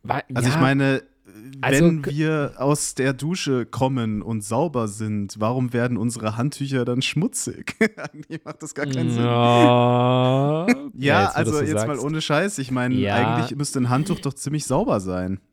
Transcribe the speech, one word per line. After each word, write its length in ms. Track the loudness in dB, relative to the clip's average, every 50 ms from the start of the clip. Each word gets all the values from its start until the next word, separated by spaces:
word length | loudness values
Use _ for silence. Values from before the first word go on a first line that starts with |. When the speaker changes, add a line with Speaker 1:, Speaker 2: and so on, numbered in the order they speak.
Speaker 1:
Wa-, 200 | _ -4 -4 -4 -4 _ -2
Speaker 2:
Also 140 | 0 2 2
ich 60 | 2
Speaker 1:
ja. 60 | 4
Speaker 2:
meine, 420 | 4 4 4 4 2 2 0 0 -4 _ _ _ _ -20 -20 -20 -20 -18 -10 -4
Speaker 1:
Also 240 | 0 2 4 6 4
Speaker 2:
wenn 180 | 4 4 2
Speaker 1:
g- 80 | -4 -4 -2
Speaker 2:
wir 380 | 0 0 0 0 0 -2 -4 -4
aus 380 | -2 2 2 2 2 0 -6 -2
der 180 | 0 0 0
Dusche 540 | 0 -2 -4 -4 -4 -4 -2 0 0 0 -2
kommen 560 | -4 -2 -2 0 0 0 0 -2 -2 -2 -4
und 200 | -4 -4 -6 -6
sauber 460 | -4 -2 0 0 0 0 0 -2 -2 -2
sind, 460 | -4 -6 -4 -4 -2 -4 -4 -6 -4 -2
warum 340 | -2 0 0 0 -2 0 0
werden 240 | 0 0 0 0 0
unsere 380 | -2 -2 -4 -2 -4 -4 -2 -2
Handtücher 460 | -2 -4 -2 -4 -6 -2 -2 -2 0
dann 160 | 0 0 -2
schmutzig? 720 | -2 -2 0 0 -2 -2 -2 -4 -8 -8 -8 -10 -12 -12 -2
<laughs> 40 | _
Irgendwie 600 | 0 0 0 -6 -14 -14 -14 -16 -16 _ -14 -14 _
macht 180 | -14 -14 _
das 120 | -14 -12 -8
gar 120 | -6 -6
keinen 240 | -4 -4 -2 -2 -2
Sinn. 120 | 0 0 0
Speaker 1:
Ja. 1400 | 2 2 4 4 6 6 6 6 6 6 6 6 4 4 4 4 4 4 4 4 2 2 2 2 0 0 0 0 0
Speaker 2:
<laughs> 40 | 0 0 -2 -12 -10
Ja, 0 |
Speaker 1:
Ja, 280 | -2 0 2 4 4 2
jetzt, 100 | 2 0
wo 40 | 0
Speaker 2:
also 120 | 0 0
Speaker 1:
du's 100 | 0 0
so 60 | 0
Speaker 2:
jetzt 200 | 0 0 0 0
mal 80 | 0 -2
Speaker 1:
sagst. 100 | -4 -4
Speaker 2:
ohne 160 | -4 -4 -4
Scheiß. 360 | -2 0 0 2 2 0 -2 -4
Ich 120 | -6 -4
meine, 240 | -2 -2 0 0 2
Speaker 1:
Ja. 200 | 2 2 2 2 2 2 2 2
Speaker 2:
eigentlich 200 | 0 0 -2 -4
müsste 220 | -4 -6 -4 0 0
ein 80 | 2 2
Handtuch 300 | 2 2 2 0 -2 -2
doch 120 | -2 -6 -6
ziemlich 300 | -4 -6 -4 -4 -4 -2
sauber 360 | 0 0 0 2 2 0 0
sein. 400 | 0 -2 -4 -2 -2 -4 -4 -6 _ _